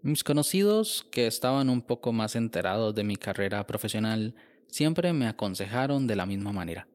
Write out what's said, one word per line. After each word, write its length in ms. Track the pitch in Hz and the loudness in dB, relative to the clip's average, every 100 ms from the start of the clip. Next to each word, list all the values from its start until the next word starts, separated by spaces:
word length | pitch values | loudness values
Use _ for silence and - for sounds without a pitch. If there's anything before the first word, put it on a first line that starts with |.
Mis 200 | 139 151 | 0 0
conocidos, 840 | - 147 143 185 202 214 220 - - | 2 2 2 2 4 4 2 -4 -4
que 160 | - 117 | 0 0
estaban 420 | - 127 135 135 | 2 2 2 2
un 120 | 123 | 2
poco 300 | 120 120 123 | 0 -2 0
más 240 | 117 107 117 | 0 0 0
enterados 580 | 113 87 92 101 110 | 0 0 0 2 0
de 120 | 107 104 | 0 -2
mi 100 | 101 | -2
carrera 500 | - 95 98 104 101 | -4 -2 0 -2 -2
profesional, 720 | 107 107 110 107 110 107 - - _ _ | -4 -2 -2 0 0 -4 -8 -20 _ _
siempre 460 | - 151 165 175 | 0 0 2 2
me 140 | 160 117 | 2 0
aconsejaron 800 | 110 104 92 98 120 135 139 127 | 0 -4 -4 -2 0 0 0 2
de 100 | 101 | 0
la 80 | 90 | 0
misma 260 | 98 101 | -2 -2
manera. 380 | 101 85 82 - | -4 -4 -8 -12